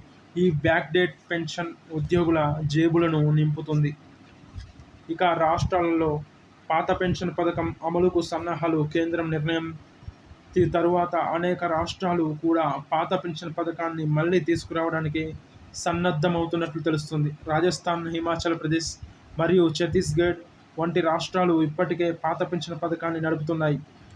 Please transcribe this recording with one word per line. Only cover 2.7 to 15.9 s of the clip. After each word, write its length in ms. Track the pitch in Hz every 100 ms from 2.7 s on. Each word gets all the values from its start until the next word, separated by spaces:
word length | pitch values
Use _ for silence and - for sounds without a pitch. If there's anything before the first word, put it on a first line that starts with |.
| 147 165 170 170 156 151
నింపుతుంది. 600 | 151 151 151 156 151 147 147 - - - - - - - - - - -
ఇక 120 | 160 180 165
రాష్ట్రాలలో 720 | 160 165 - 185 170 165 160 151 147 - - - -
పాత 240 | 160 170
పెన్షన్ 400 | 185 185 - 175
పథకం 320 | 165 170 165 165 -
అమలుకు 360 | 165 175 180 175
సన్నాహాలు. 560 | 165 160 170 156 165 160 151
కేంద్రం 400 | 165 165 165 165
నిర్ణయం 360 | 156 156 165 165 156 - - - - - - -
తి-, 200 | 180 170
తరువాత 440 | 170 170 175 170 170 -
అనేక 340 | 165 175 180
రాష్ట్రాలు 640 | 175 160 170 - 185 175 156 151
కూడా 260 | 165 165 156 139 -
పాత 240 | 160 175
పెన్షన్ 380 | 185 175 156 170
పథకాన్ని 520 | 160 170 165 165 165 156
మళ్ళీ 340 | 151 165 185
తీసుకురావడానికి 840 | 165 165 - 165 165 160 156 160 156 156 - - -
సన్నద్ధమవుతున్నట్లు 1080 | - 180